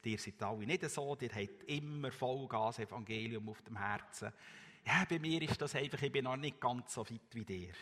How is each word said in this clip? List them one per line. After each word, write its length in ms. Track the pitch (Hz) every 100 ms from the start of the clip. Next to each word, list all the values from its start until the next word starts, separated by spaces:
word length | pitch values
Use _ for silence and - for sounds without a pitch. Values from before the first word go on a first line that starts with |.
ihr 160 | 113 107
seid 240 | - -
alle 240 | 104 110 104
nicht 240 | 185 156
so, 260 | - 143 143
ihr 100 | 120
habt 320 | 110 - -
immer 460 | - 147 147 147 135
Vollgas 720 | 127 127 135 131 113 113 117
Evangelium 680 | 107 113 104 110 113 110 107
auf 140 | 107
dem 160 | - 107
Herzen. 540 | 101 101 - - 107 - - - - -
Ja, 200 | - 156 185
bei 100 | 165
mir 220 | 156 165
ist 180 | 156 -
das 140 | 147
einfach, 260 | 139 143 -
ich 100 | 139
bin 120 | 139
noch 120 | 127 131
nicht 240 | 147 -
ganz 320 | 127 123 117
so 120 | -
fit 300 | 110 113 -
wie 100 | 117
dir. 280 | 104 92 87 90